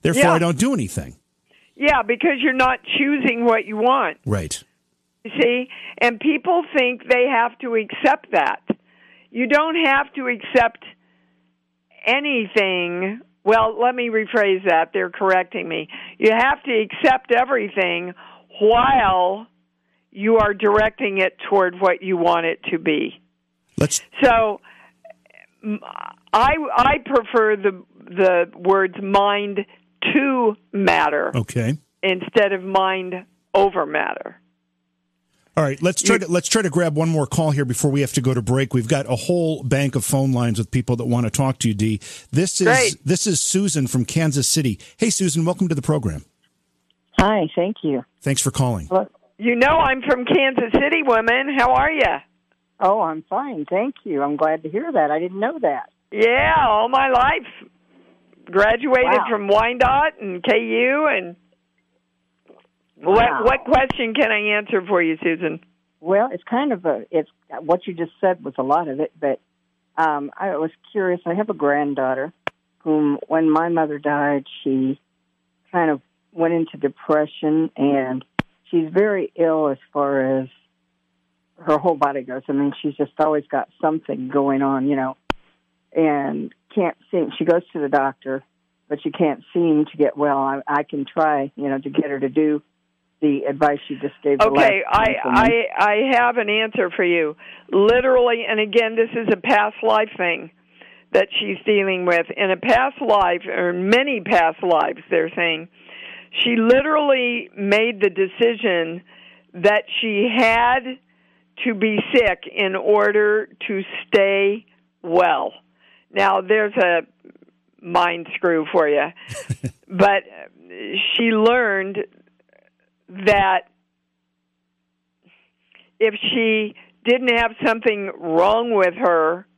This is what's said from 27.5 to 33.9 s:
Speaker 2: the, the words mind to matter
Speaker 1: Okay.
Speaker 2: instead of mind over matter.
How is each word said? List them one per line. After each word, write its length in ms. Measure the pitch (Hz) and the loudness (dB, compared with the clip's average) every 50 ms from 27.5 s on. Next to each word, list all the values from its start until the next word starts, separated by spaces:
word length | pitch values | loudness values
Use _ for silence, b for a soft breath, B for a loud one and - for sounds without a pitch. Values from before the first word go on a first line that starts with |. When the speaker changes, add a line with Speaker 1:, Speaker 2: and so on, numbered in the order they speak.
| 214 | 2
Speaker 2:
the, 280 | 202 190 202 190 180 - _ _ - - | 0 0 -4 -4 -4 -20 _ _ -20 -20
the 460 | - 175 180 190 185 180 175 170 175 - | -10 -2 2 2 4 4 2 0 -2 -6
words 380 | - 180 190 196 196 190 185 180 202 | -4 0 2 4 4 2 0 -2 -6
mind 640 | 196 196 196 202 202 202 202 202 208 202 196 196 202 b b b b _ _ _ - - - | -4 0 2 2 4 2 0 0 -4 -4 -6 -6 -8 b b b b _ _ _ -4 0 2
to 420 | 233 277 277 262 254 240 214 214 _ _ _ - | 2 2 2 0 2 2 0 0 _ _ _ -4
matter 580 | 196 196 175 170 165 156 151 151 147 - - - | 0 0 2 2 2 2 0 0 -2 -2 -2 -2
Speaker 1:
Okay. 420 | 123 104 - - 120 113 113 147 151 _ _ _ _ - | -4 -6 -4 -4 -4 -2 -2 -4 -6 _ _ _ _ -2
Speaker 2:
instead 500 | 190 185 180 - - - 220 208 202 196 | -2 -2 -2 -6 -2 0 2 2 2 0
of 100 | 185 185 | -4 -4
mind 500 | 190 190 190 190 190 190 190 185 185 180 185 185 _ _ _ _ _ - | -2 0 0 0 0 -2 -4 -6 -8 -10 -12 -14 _ _ _ _ _ 0
over 320 | 190 196 196 185 180 151 | 2 2 2 0 -2 -4
matter. 520 | 151 | -2